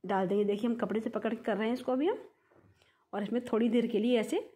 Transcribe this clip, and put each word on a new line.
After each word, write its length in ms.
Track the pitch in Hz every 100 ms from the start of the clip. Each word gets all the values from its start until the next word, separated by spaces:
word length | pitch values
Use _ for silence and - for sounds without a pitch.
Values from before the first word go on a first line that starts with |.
डाल 240 | 185 196 185
देंगे। 160 | 202 202
देखिए 240 | 208 233
हम 60 | 233
कपड़े 240 | 196 208
से 100 | 226
पकड़ 240 | - 226
के 100 | 226
कर 140 | - 202
रहे 100 | 220
हैं 60 |
इसको 180 | 254 254
अभी 160 | 262 320
हम, 100 | 466 - _ _ - - _ _ _ _
और 100 | 202
इसमें 200 | 208 233 240
थोड़ी 240 | 220 233
देर 180 | 240 233
के 120 | 208
लिए 200 | 233 240
ऐसे 300 | - 370 -